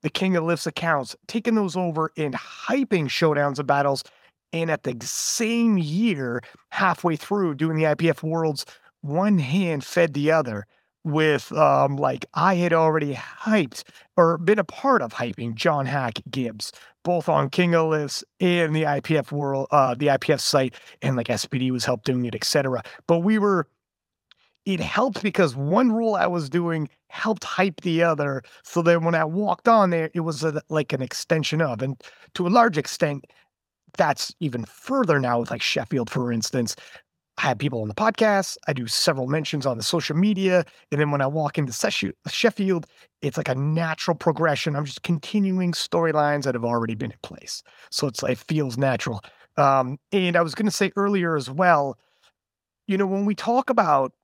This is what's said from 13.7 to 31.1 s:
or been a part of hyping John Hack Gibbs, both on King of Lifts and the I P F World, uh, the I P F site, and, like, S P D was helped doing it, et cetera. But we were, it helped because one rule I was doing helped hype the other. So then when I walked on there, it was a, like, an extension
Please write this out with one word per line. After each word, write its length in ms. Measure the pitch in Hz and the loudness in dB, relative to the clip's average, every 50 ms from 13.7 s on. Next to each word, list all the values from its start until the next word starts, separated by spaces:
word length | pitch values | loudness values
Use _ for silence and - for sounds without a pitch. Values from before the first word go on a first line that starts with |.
| - - - - - - - _ _ | -4 -14 -18 -18 -20 -20 -20 _ _
or 200 | - 170 165 170 160 | 4 6 6 4 2
been 200 | 170 165 214 208 | 2 2 2 2
a 60 | 190 | 0
part 360 | - - - - 269 262 214 | -4 -6 -4 0 2 2 2
of 140 | 135 113 - | 0 -2 -4
hyping 400 | - 120 120 98 - 113 117 113 | -6 -6 -6 -6 -6 -6 -8 -6
John 320 | 113 - 170 156 143 135 | 0 0 0 2 2 -2
Hack 320 | 127 135 143 131 120 117 - - - | -2 -2 -2 -2 -4 -6 -8 -12 -8
Gibbs, 440 | - 139 127 117 110 104 - - - - - - _ _ _ | -6 -4 -4 -4 -6 -8 -12 -12 -14 -18 -20 -20 _ _ _
both 240 | 175 180 170 151 - | -2 -2 0 0 2
on 200 | 160 147 143 139 | 2 2 2 2
King 280 | - - 180 175 170 | 2 0 2 4 4
of 140 | 165 160 160 | 2 2 2
Lifts 340 | 156 151 147 135 - - - _ _ _ | 0 -2 -2 -4 -6 -10 -10 _ _ _
and 340 | 180 180 175 175 170 156 151 | 0 2 2 2 2 2 0
the 100 | 156 160 147 | 0 0 0
I 100 | 143 139 | -2 -2
P 180 | 120 - 165 | 0 0 0
F 140 | 151 135 - | 0 0 -2
World, 380 | 147 147 143 139 139 135 139 - | -4 -4 -2 -2 -2 -2 -2 2
uh, 240 | - 147 135 131 123 | 4 4 4 4 2
the 160 | 123 147 143 | 0 2 2
I 60 | 139 | 2
P 160 | 135 - - 151 | 2 4 2 0
F 80 | 131 | 2
site, 340 | - - - 143 135 127 - - - - - _ - | 2 2 2 2 2 2 -4 -10 -20 -20 -18 _ -2
and, 140 | 139 135 | -2 0
like, 140 | 123 117 - | 0 0 -2
S 160 | 120 107 - | -2 -2 -2
P 120 | - - 131 | -4 -4 -2
D 120 | 127 127 | -2 0
was 140 | 127 123 117 | -2 -2 0
helped 220 | - 127 110 _ | -2 -2 -2 _
doing 180 | - 131 123 123 | -2 0 0 0
it, 100 | 120 110 | -2 -4
et 80 | 110 - | -6 -4
cetera. 400 | - - 151 135 135 127 117 107 - - - _ | 0 0 0 2 0 -2 -4 -6 -10 -18 -20 _
But 140 | - 170 165 | 2 2 2
we 180 | 170 202 220 220 | 4 4 4 4
were, 300 | 202 208 196 175 151 _ _ _ _ _ _ _ _ _ _ _ _ _ _ _ _ _ _ _ _ | 4 4 2 2 0 _ _ _ _ _ _ _ _ _ _ _ _ _ _ _ _ _ _ _ _
it 160 | 202 190 170 | -4 -2 -2
helped 420 | - 151 - 202 233 269 196 - - | -2 -2 -2 0 0 0 -2 -4 -4
because 320 | 208 - - 185 151 120 | -4 2 2 0 2 0
one 380 | 131 139 143 175 220 262 247 220 | -2 -2 0 2 2 2 2 2
rule 240 | 226 233 226 214 | 2 0 0 0
I 100 | 185 - | 0 0
was 240 | 185 175 175 156 135 | 0 0 -2 -4 -2
doing 380 | 131 175 175 170 165 160 151 - _ _ _ _ | -2 -2 0 0 -2 -2 -4 -6 _ _ _ _
helped 360 | - - - 113 220 - - | -12 -6 -4 -4 -4 -4 -6
hype 380 | - - - 185 202 160 - - | -8 0 0 0 0 0 -4 -4
the 200 | 185 165 160 170 | -2 2 2 4
other. 400 | 170 160 147 147 143 139 135 - - - - _ | 2 2 0 -2 -2 -4 -6 -8 -12 -20 -20 _
So 180 | - - 170 170 | -4 -2 2 4
then 220 | 170 170 170 160 | 6 4 4 4
when 100 | 165 170 | 2 2
I 100 | 160 160 | 2 0
walked 440 | 156 160 185 208 202 180 - _ 233 | 0 -2 -2 -2 -2 -2 0 _ 4
on 220 | 233 220 202 185 | 6 6 6 4
there, 200 | 175 165 160 156 _ | 2 0 -2 -2 _
it 80 | 175 | -4
was 220 | 160 165 156 131 151 | -4 -4 -4 -2 -4
a, 180 | 160 147 151 - _ | -2 -4 -4 -6 _
like, 220 | 156 156 147 _ - | -2 -2 -2 _ -4
an 100 | 156 127 | -6 -4
extension 600 | 123 | -6